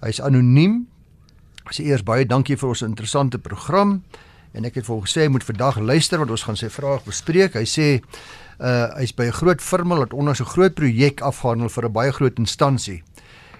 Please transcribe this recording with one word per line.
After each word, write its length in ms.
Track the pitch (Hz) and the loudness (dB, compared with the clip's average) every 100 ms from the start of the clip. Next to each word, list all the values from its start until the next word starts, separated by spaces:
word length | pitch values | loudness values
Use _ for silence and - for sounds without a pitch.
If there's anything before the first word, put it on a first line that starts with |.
hy's 200 | 113 - | -8 -4
anoniem. 640 | 139 127 123 135 185 233 240 - _ _ _ - - - - | 2 4 6 6 6 2 -4 -14 _ _ _ -20 -20 -20 -14
Hy 60 | |
sê 140 | - 147 | -8 0
eers 180 | 131 | 0
baie 220 | 98 120 131 | 2 0 2
dankie 320 | 139 131 139 | 2 0 -2
vir 120 | 131 | -2
ons 120 | 117 | -4
interessante 560 | 113 110 107 143 135 123 | -4 -6 -4 -2 -2 -4
program 640 | - 101 - 185 202 196 - - - - - | -10 -10 -2 2 2 0 -6 -20 -20 -20 -16
en 120 | 110 117 | -10 -8
ek 100 | 127 | -6
het 100 | 117 | -6
vir 100 | 110 | -4
hom 100 | 95 | -2
gesê 160 | 165 | 2
hy 60 | 156 | 2
moet 160 | 135 | 2
vandag 360 | - 107 131 107 | -2 -2 -2 0
luister 380 | 110 160 - 175 | 2 2 2 0
want 120 | 127 | -2
ons 140 | 110 | -4
gaan 120 | - 104 | -6 -6
sy 140 | 110 | -8
vraag 340 | - 139 139 | -6 -4 -4
bespreek. 500 | - - - 175 190 | -6 -8 0 2 2
Hy 120 | 107 113 | 0 -2
sê, 360 | - 147 131 - - - - - - | 0 2 2 -2 -16 -20 -20 -20 -6
eh, 280 | 123 123 117 147 | -2 0 -2 -4
hy's 140 | 120 | -6
by 140 | - 120 | -2 -4
'n 60 | |
groot 300 | - 170 175 | 2 2 2
firma 340 | - 185 175 170 | 0 -2 0 0
wat 160 | 120 | 0
onlangs 260 | 131 147 131 | -2 -2 -2
'n 60 | 117 | -2
groot 280 | 170 185 | 2 2
projek 480 | 156 139 113 139 139 | 4 0 4 2 2
afgehandel 480 | 135 - 123 117 117 | -4 -2 -2 -2 -2
vir 160 | - 113 | -4 -2
'n 60 | |
baie 200 | 107 135 | 0 -2
groot 260 | - 131 - | 0 0 0
instansie. 640 | 110 - 139 127 - 87 - - - - - | -4 0 0 0 -4 -12 -18 -20 -20 -20 -20